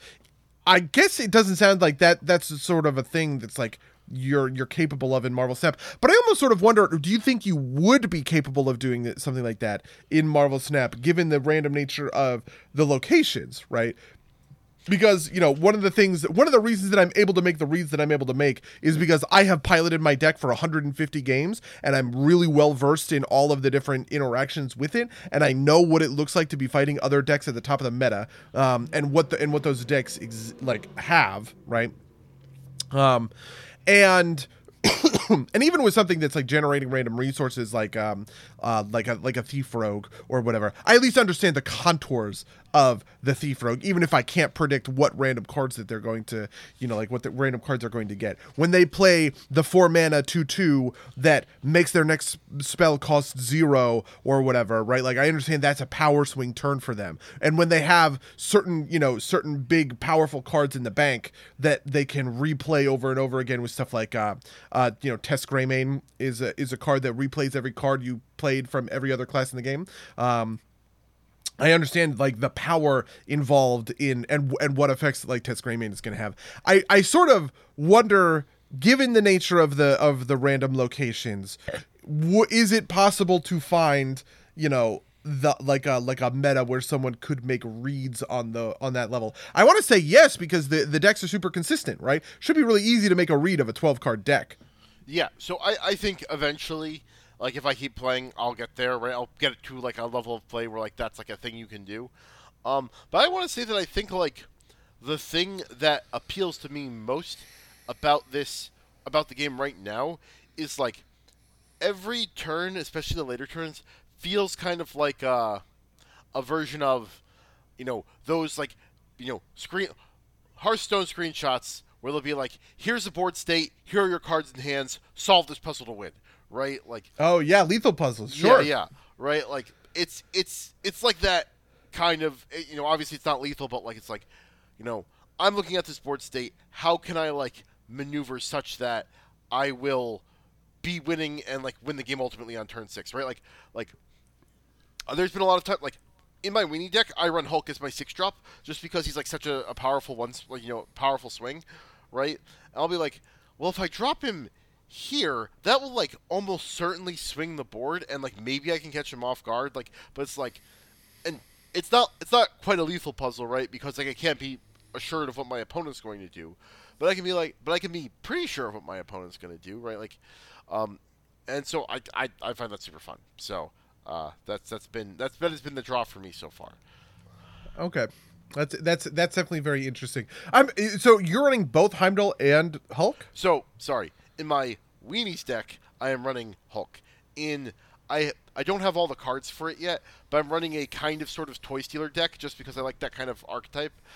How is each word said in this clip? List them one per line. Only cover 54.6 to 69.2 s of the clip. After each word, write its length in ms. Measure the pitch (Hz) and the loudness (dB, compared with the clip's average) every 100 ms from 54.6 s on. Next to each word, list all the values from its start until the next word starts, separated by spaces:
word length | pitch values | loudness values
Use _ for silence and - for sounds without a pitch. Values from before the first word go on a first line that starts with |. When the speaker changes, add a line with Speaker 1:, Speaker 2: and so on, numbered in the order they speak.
| 104 113 | 2 0
Speaker 1:
right? 200 | 110 127 | 2 0
Like, 140 | 127 127 | 0 2
I 100 | 147 | 2
understand 360 | 160 139 156 | 2 0 0
that's 180 | 139 143 | 2 0
a 40 | 127 | -4
power 400 | - 151 147 143 | 0 4 4 2
swing 280 | 135 123 | -2 -8
turn 260 | 113 143 139 | -4 -4 -4
for 140 | - | -4
them. 240 | 110 95 82 - - | -8 -8 -10 -16 -2
And 160 | 156 160 | 0 2
when 120 | 170 | 4
they 120 | 165 | 4
have 380 | 151 175 160 139 - - | 6 6 6 0 -14 -12
certain, 500 | - 208 180 170 143 | 2 2 2 -4 -2
you 100 | 165 | 0
know, 180 | 143 117 | 0 0
certain 420 | - 185 151 143 | -2 -2 -2 -6
big 400 | 123 165 143 120 | 0 2 0 -4
powerful 420 | - 160 156 139 | 0 2 2 -2
cards 340 | - 156 143 131 | -4 0 0 -2
in 80 | |
the 80 | 120 | -6
bank 400 | 101 147 123 - - - - | 0 0 0 -6 -20 -20 -2
that 240 | 151 147 143 | 0 0 -2
they 200 | 143 139 | -2 -2
can 320 | 143 127 117 | -2 -4 -2
replay 480 | 151 143 - 151 139 | -2 -2 0 2 2
over 240 | 135 131 | 2 0
and 100 | 131 | -2
over 200 | 135 131 | -2 -2
again 220 | 127 123 | -4 -4
with 100 | 120 | -6
stuff 220 | - 127 | -6 -6
like, 200 | 117 110 | -4 -4
uh, 220 | 120 107 104 - - - | -4 -4 -6 -12 -20 -6
uh, 180 | - 123 104 | 0 0 0
you 80 | 139 | -6
know, 80 | 113 | -6
Test 300 | - 143 - | -4 -4 -2
Greymane 540 | 135 131 131 131 139 - - | -2 0 0 -2 -4 -8 -8
is 220 | 131 117 | -6 -4
a, 180 | 123 - | -6 -4
is 140 | 135 | -6
a 40 | 127 | -6
card 240 | - 135 | 0 0
that 120 | 131 120 | 0 -4
replays 400 | 135 151 139 135 | -4 -2 -4 -4
every 160 | 127 | -6
card 320 | - 139 135 | -4 -2 -2
you 180 | 123 120 _ - | -2 -10 _ -6
played 340 | 151 135 127 | -2 -2 -2
from 200 | 139 120 | -6 -4
every 200 | 135 135 | -4 -2
other 140 | 127 | -4